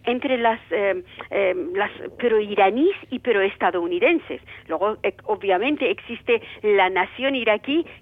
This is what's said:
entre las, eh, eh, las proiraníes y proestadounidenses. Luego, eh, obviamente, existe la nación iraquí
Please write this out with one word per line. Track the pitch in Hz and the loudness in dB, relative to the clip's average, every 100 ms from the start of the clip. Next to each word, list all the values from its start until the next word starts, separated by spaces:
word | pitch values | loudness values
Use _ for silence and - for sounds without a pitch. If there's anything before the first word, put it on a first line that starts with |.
entre | - 247 269 254 | -4 -2 0 0
las, | 233 220 - | 2 0 -2
eh, | 185 196 185 - - - | -2 0 -2 -6 -16 -6
eh, | 202 190 185 160 | -2 0 0 -4
las | 190 202 - - - | -4 -4 -6 -14 -4
proiraníes | 240 220 208 208 196 233 349 - - | 0 2 0 2 2 4 2 0 -8
y | 254 | -6
proestadounidenses. | 247 202 190 - 190 175 170 175 262 339 - 131 - - - | 0 2 0 0 -2 0 -2 0 2 2 -2 -14 -14 -18 -4
Luego, | 160 202 - | 0 0 0
eh, | 202 - | -4 -4
obviamente, | - 196 196 180 254 294 226 | -6 -4 0 2 2 0 -2
existe | - - 233 - 226 - - | -2 -8 -8 0 0 -2 -4
la | 214 202 185 | 2 4 4
nación | 185 185 - 269 | 2 -2 -2 -2
iraquí | 262 226 208 - 320 - - | 0 0 0 0 -2 -2 -6